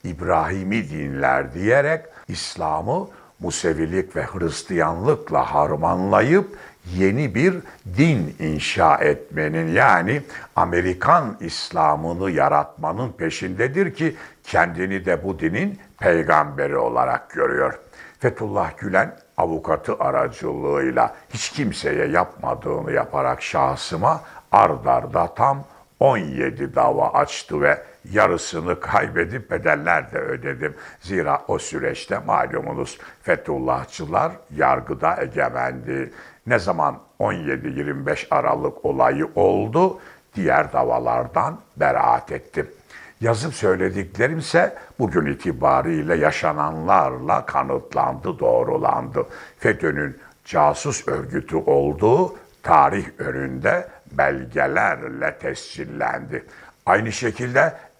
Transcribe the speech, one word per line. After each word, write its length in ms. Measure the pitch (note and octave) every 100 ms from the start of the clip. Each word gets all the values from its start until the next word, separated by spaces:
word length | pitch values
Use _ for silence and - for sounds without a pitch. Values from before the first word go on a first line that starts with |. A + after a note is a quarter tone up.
İbrahim'i 840 | F#2 D#2+ E2+ E2+ D#2+ F#2+ F#2 A2 D#2
dinler 640 | D#2 C#2+ C2+ C2+ C2+ C2+
diyerek 520 | D#2 G2+ C3 C#3+ E3 - - -
İslam'ı 800 | F#2 - - D#2+ D#2 F#2 E3 G3 - - _
Musevilik 760 | F2 - F2 D#2 D#2+ F#2 - E2
ve 100 | -
Hristiyanlıkla 1300 | F#2 E2 D2 - F2 D#2+ E2+ A#2 D3+ - - -
harmanlayıp 1040 | - - - E2+ F2+ G2 G2+ A#2+ F#3 G3 - - - F2
yeni 500 | F2+ F#2+ A2+ C#3+ G2
bir 200 | F3+ F3+ - - - F2+
din 380 | E3 B2+ D#2 -
inşa 560 | D#3 D#2 - - D#2+ C#2+
etmenin, 720 | D2+ C#2+ - D#2 G#2+ E3 E3
yani 540 | F2 C3+ F3+ C3+ C#3+ C#3 - - -
Amerikan 800 | - F2 F2+ F2+ - E3+ A#2+ -
İslam'ını 920 | E2 - - - D2+ D2+ E2 E2+ F#2+
yaratmanın 800 | D#2 C#2+ D2 - - D#3 F3+ B2
peşindedir 800 | - E3 - F#2 F#2 B2 D#3 F#3+
ki 220 | - D#3+ - - -
kendini 640 | - - F2 E2+ F#2+ F#2+ F2
de 180 | E2+
bu 160 | F#2+ F#2
dinin 400 | - G#2 G3 G3 - _
peygamberi 800 | F#2+ E2 C#3+ D#3 D3 C#2 C#2+ C#2+
olarak 520 | A#2 B2 B2+ B2 -
görüyor. 500 | - B2+ - C3 - - - - -
Fethullah 580 | B2+ - A2 G2+ E2 -
Gülen 380 | G#2 F#2+ A#2+ - _ -
avukatı 640 | E2+ D#2+ - D#2 - -
aracılığıyla 1160 | C2+ C2 B1+ A2+ - - C2+ C#3+ C3+ B2+ - - -
hiç 200 | A2 -
kimseye 580 | - A#2+ - C#3+ C3+ C3+
yapmadığını 840 | E3+ F3+ - B2+ B2 - C3 D#3
yaparak 500 | B2+ - C#3 C3 B2
şahsıma 800 | - - C3+ C3+ - E3 E3 D#3 - - _
ard 340 | G#2 G2 - B2+
arda 480 | - C3 F2+ E2+ -
tam 280 | B2+ C#3 - - _ _
on 180 | C3+ A#2
yedi 580 | D#2 C2 C3 C3 C#3 B2+
dava 380 | - A#1+ -
açtı 480 | - D3 - - D#3
ve 220 | G2+ D2+ - - -
yarısını 680 | G2 G2 E2+ - E2+ E2+ F2
kaybedip 720 | - - - - E2+ - -
bedeller 600 | F2 D#2+ D2 D#2+ D#2+ -
de 80 | -
ödedim. 560 | - - C#2 C2+ D2+ - - -
Zira 400 | - F#2+ D2 C#2+ -
o 120 | E2
süreçte 580 | - - B2+ - - -
malumunuz 800 | - - B2+ - - C2 C2+ - - -
Fethullahçılar 1080 | - E2 - C#2 B1+ C3 C3 - D2+ G2 E3 - - D2
yargıda 640 | C#3+ C3 B2 C#3+ D#3 F3+
egemendi. 920 | - C#3+ B2+ B2 B2+ C3 A#2 C3+ B2+ - - - -
Ne 120 | A#2+
zaman 400 | F#2 E2 D2 - - _
on 140 | G#2+
yedi 340 | F#2 C#2 C2+ B2
yirmi 380 | C3+ C#3+ C#3 C#3
beş 220 | D3+ -
Aralık 540 | C#3+ D3 D#3 C#3 - -
olayı 440 | C3+ B2 C#3 D#3 -
oldu, 640 | F#2 F#2+ G#2+ C#3+ F#3 - - - _ G#2+
diğer 380 | A2+ C#3+ D3
davalardan 840 | C3 B2 A#2+ B2 A#2+ A#2+ D#3 C#3+ - - -
beraat 540 | D3 - - - -
ettim. 400 | - - - - - _ - - _
Yazıp 320 | A2+ A2+ D3+
söylediklerimse 1200 | - G2+ F#2 F#2 F#2+ F#2+ F2+ B2+ D#3+ - E3+ F#3+ - - -
bugün 260 | A2 F2 D2+
itibariyle 920 | C#3 E3+ B1 - C3 C3+ D#2+ D2+ E2
yaşananlarla 1300 | - - E2 D2+ D2+ D#2+ E2 F#2+ C#2 B1+ D3 - -
kanıtlandı, 920 | - C3+ C2+ - - - C2+ - -
doğrulandı. 840 | - A#2+ B2 D#3 D#3+ - B2 B2 - - - _
fetÖ'nün 580 | A2+ - - D2 C#3 B2+ - _ -
casus 600 | D#2+ D2 - D3 - -
örgütü 480 | C#3+ C3+ D#3+ - -
olduğu 800 | - C#2 C#2+ D2+ G#2+ C#3+ F#3 - - _
tarih 420 | - A2+ C#2 G3 - -
önünde 680 | - C3 C#3 C3 A2 F3 - - -
belgelerle 1300 | - C#3 C3+ B2+ B2 C3+ D#3 G3 D#3 B2+ B2+ D3 D3
tescillendi. 1080 | - - - - E3 D#3 - - D3 C3 - - - _ -
Aynı 260 | G2 A2+
şekilde 640 | G#2 A#2+ - B2 B2+ D#3 - -